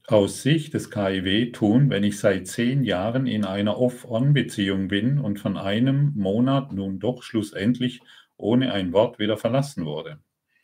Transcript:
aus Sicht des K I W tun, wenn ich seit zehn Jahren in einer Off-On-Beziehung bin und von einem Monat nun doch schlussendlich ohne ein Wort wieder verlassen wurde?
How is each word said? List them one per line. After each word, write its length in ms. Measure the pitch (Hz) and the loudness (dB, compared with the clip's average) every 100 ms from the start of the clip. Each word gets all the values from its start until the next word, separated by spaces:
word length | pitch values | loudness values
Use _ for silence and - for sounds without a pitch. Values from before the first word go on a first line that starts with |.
| - | 2
aus 340 | 110 98 - | 4 4 0
Sicht 300 | 131 160 156 | 0 0 0
des 160 | - - | -6 -6
K 220 | 110 98 | -4 -2
I 120 | 95 92 | 0 2
W 260 | 101 120 | 0 0
tun, 380 | - 107 117 143 | 0 4 4 4
wenn 160 | 98 101 | 2 0
ich 120 | 98 | 2
seit 300 | 107 95 92 | 2 2 -2
zehn 380 | - 120 139 117 | -4 0 0 0
Jahren 420 | 90 101 123 131 | 0 0 -2 -2
in 160 | 110 | -2
einer 340 | 101 98 104 104 | -2 0 -2 0
Off-On-Beziehung 1080 | 123 - - 113 139 139 113 - 98 98 95 | 0 -2 -6 0 2 2 2 -2 0 0 0
bin 320 | 98 113 143 | 0 0 0
und 220 | 101 98 | -2 -4
von 160 | 107 90 | -4 -4
einem 560 | 92 104 131 139 143 143 | -2 0 2 2 0 0
Monat 560 | 95 104 127 139 - | 0 2 2 0 -2
nun 300 | 98 98 95 | -6 -6 -4
doch 200 | 104 123 | -4 -4
schlussendlich 800 | - 113 101 87 101 120 123 - - - _ - | -4 -4 -4 -2 0 0 -2 -6 -14 -20 _ -6
ohne 340 | 98 123 131 | 0 2 2
ein 220 | 98 92 | -2 0
Wort 260 | 90 120 - | 2 2 0
wieder 160 | 107 107 | -2 -2
verlassen 500 | 113 127 139 - 80 | 0 0 -2 -4 -6
wurde? 360 | 76 80 76 _ _ _ _ | -6 -10 -14 _ _ _ _